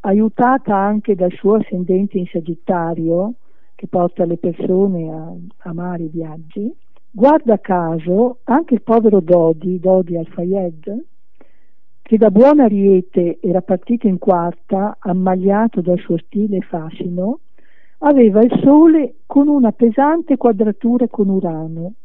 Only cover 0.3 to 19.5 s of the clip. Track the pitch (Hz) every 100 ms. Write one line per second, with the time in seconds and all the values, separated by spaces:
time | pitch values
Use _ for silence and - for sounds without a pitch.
0.3 | - 247 269 - 196 202 214 220 190 180
1.3 | - 196 220 - 185 180 185 202 196 180
2.3 | 175 160 165 - 180 165 170 165 170 202
3.3 | 247 - - - - 202 185 175 - 175
4.3 | 170 180 170 175 185 196 180 160 160 160
5.3 | 175 175 - 180 170 180 175 160 165 160
6.3 | 156 156 - 214 - - - - 196 254
7.3 | 302 233 202 - 180 165 165 160 185 247
8.3 | 247 - 254 339 240 - 226 220 202 160
9.3 | 175 165 160 165 185 180 185 175 170 165
10.3 | - 175 196 180 160 151 214 330 - -
11.3 | - - - - - - - - 220 220
12.3 | 190 262 294 240 202 196 190 180 - 175
13.3 | 160 180 175 - 185 - 233 208 185 -
14.3 | 180 170 170 - 190 208 - 208 185 185
15.3 | 185 185 202 226 - 170 180 - 165 -
16.3 | 208 214 196 - 170 160 - 185 175 190
17.3 | 294 - - - - - - 294 277 233
18.3 | 202 240 - 269 294 330 320 254 - -
19.3 | 277 294